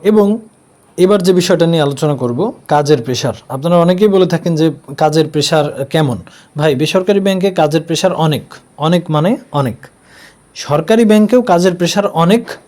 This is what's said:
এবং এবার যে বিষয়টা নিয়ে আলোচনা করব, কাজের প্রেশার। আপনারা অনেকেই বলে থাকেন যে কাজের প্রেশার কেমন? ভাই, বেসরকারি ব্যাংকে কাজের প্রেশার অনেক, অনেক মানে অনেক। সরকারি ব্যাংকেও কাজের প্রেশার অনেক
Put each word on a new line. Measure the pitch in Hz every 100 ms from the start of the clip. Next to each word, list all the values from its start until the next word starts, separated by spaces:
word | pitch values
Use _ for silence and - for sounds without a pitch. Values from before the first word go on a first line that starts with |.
| 185
এবং | 214 202 226 - _ _ _ _ -
এবার | 185 202 180
যে |
বিষয়টা | 180 175 175 165
নিয়ে | 165 143
আলোচনা | 139 156 139
করব, | 123 120 208 262 -
কাজের | 147 147 147 117
প্রেশার। | 123 135 107 _ 131
আপনারা | 156 175 170
অনেকেই | 180 208 196
বলে | 180
থাকেন | 165 180 160
যে | 160 143 - 143
কাজের | 156 156 156
প্রেশার | 156 143 160 147 143 135
কেমন? | 160 147 107 - - - -
ভাই, | 156 135
বেসরকারি | 151 185 185 202 190
ব্যাংকে | 190 196 185
কাজের | 156 156 160
প্রেশার | 165 190 170 160
অনেক, | 143 - - _ -
অনেক | 156 175 165 151
মানে | 165 240 -
অনেক। | 147 131 127 - _ _ - - _ _ -
সরকারি | - 147 156 220 226
ব্যাংকেও | 214 214 247 233
কাজের | 170 185 180
প্রেশার | 175 202 196 160
অনেক | 170 226 233 -